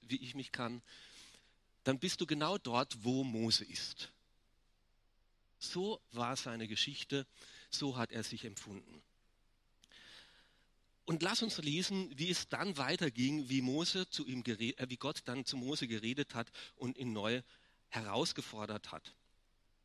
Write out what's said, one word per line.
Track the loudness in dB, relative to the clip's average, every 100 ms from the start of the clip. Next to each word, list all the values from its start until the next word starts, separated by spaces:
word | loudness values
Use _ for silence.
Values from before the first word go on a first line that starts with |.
wie | -4 -4
ich | -4
mich | -6 -6
kann, | -2 -2 -4 -12 -20 -20 -20 -20 -20 _ _ _ _
dann | 2 4
bist | 4 0
du | 0
genau | 2 2 2
dort, | 2 4 4 2
wo | 2 4
Mose | 4 2 4 4
ist. | 2 -6 -6 -8 -12 -14 _ _ _ _ _ _ _ _ _ _ _ _ _ -10
So | -4 0 0 0 _
war | -2 0
seine | 0 -4 -4 -2
Geschichte, | 0 0 -2 -2 -2 -2 -12 -20 -18 -6
so | -2 0 0
hat | -2
er | -2
sich | -4 -6
empfunden. | -8 -10 -10 -12 -12 -20 _ _ _ _ _ _ _ _ _ -20 -20 -20 -20 -20 -20 _ _ _ _ _
Und | -2 2
lass | 4 4
uns | 2 0
lesen, | 2 2 2 0 -2 -2
wie | 0
es | 0 0
dann | -2 0 2
weiterging, | 2 4 2 4 4 4 2
wie | 2
Mose | 4 2 2 0 0
zu | -4 -2
ihm | -2
gere-, | 0 0 0 0
äh, | -4
wie | -2
Gott | -2 -2 -4
dann | -4
zu | -2 -2
Mose | 0 0 0
geredet | 0 0 0 0
hat | -2 -4 -6 -14
und | -6 -4 -2
ihn | -2
neu | 0 2 0 -2 -20 -20 _ -8
herausgefordert | -6 0 2 2 -2 -8 -6 -4 -4 -6
hat. | -12 -14 -20 _ _ _ _ _ _